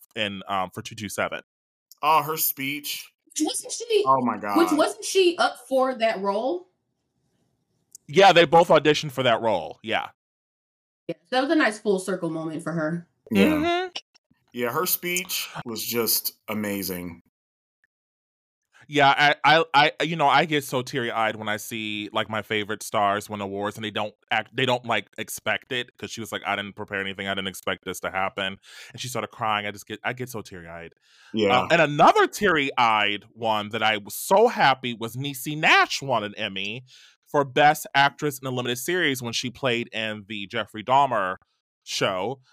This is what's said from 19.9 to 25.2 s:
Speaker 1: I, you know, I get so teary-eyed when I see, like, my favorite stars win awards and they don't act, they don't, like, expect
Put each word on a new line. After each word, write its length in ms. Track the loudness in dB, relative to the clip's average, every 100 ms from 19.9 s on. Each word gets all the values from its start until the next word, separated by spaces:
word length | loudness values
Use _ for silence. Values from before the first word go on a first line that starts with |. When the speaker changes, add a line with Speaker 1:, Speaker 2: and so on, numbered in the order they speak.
| 2
Speaker 1:
I, 60 |
you 100 | -4
know, 140 | 2 4
I 160 | 4
get 180 | 4 0
so 200 | -2 -6
teary-eyed 540 | -4 -4 -2 0 -2 -2
when 120 | -4
I 80 | -6
see, 540 | -6 -8 -6 -8 -6
like, 160 | -4 -4
my 140 | -6
favorite 400 | -4 -4 -4 -8
stars 480 | -4 0 2 0 -4
win 100 | -8
awards 360 | -8 -6 -6 -6
and 80 |
they 60 | -8
don't 220 | -6 -8 -10 -4
act, 240 | -4 -2
they 120 | -2 0
don't, 180 | 0
like, 220 | -2 -4 -4
expect 560 | -12